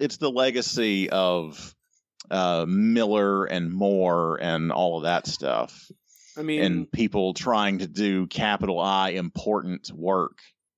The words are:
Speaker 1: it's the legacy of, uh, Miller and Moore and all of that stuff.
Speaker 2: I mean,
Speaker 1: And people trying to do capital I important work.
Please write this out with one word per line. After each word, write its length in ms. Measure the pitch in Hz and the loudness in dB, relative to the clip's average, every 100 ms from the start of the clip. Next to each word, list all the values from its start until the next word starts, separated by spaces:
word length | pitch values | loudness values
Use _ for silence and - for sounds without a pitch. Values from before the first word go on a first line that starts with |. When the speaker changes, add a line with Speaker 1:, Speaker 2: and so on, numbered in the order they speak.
Speaker 1:
it's 180 | 143 - | -4 -2
the 120 | 147 | -2
legacy 800 | 127 131 123 117 120 110 98 95 | 2 2 2 -2 0 2 2 2
of, 680 | 95 92 90 78 76 - - _ _ _ _ - | 2 2 2 -2 -12 -18 -20 _ _ _ _ -4
uh, 360 | 95 90 85 82 | 0 2 2 2
Miller 760 | 95 110 117 107 104 101 98 95 | 2 4 2 2 2 2 2 0
and 260 | 90 85 | -2 -4
Moore 640 | 92 101 98 90 85 82 80 | 0 2 2 2 2 0 -2
and 320 | 85 82 80 | -2 0 0
all 280 | 65 90 82 | 0 0 0
of 60 | |
that 220 | 80 85 - | 0 0 -2
stuff. 640 | - 67 57 60 - - - _ - - 151 | -6 -2 -2 -4 -10 -20 -20 _ -20 -18 -8
Speaker 2:
I 60 | |
mean, 200 | 156 151 | -4 0
Speaker 1:
And 300 | 92 87 73 | 0 0 -4
people 400 | - 107 104 95 | -2 0 0 -2
trying 460 | 90 123 110 101 98 | -2 0 2 2 -2
to 80 | 90 | -4
do 400 | 87 104 95 90 | -2 0 0 -2
capital 520 | - 107 101 98 85 | -2 0 0 0 0
I 320 | 95 95 95 | 2 2 0
important 800 | 92 87 - 107 104 90 90 - | -2 -6 -4 -2 -2 -2 -8 -10
work. 440 | 78 87 95 80 - - _ _ | -6 0 0 0 -6 -20 _ _